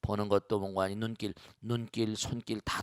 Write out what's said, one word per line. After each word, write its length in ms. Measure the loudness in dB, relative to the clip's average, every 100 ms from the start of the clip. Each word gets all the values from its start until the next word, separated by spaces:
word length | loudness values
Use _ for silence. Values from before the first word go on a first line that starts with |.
보는 280 | 0 0 4
것도 300 | 4 4 0
뭔가 240 | 0 2
아니 120 | 2 2
눈길, 380 | -4 -4 -6 -6 -14 -14
눈길, 560 | -4 -2 -2 0 0 0
손길 460 | -2 -4 -4 -4
다 200 | -2 -4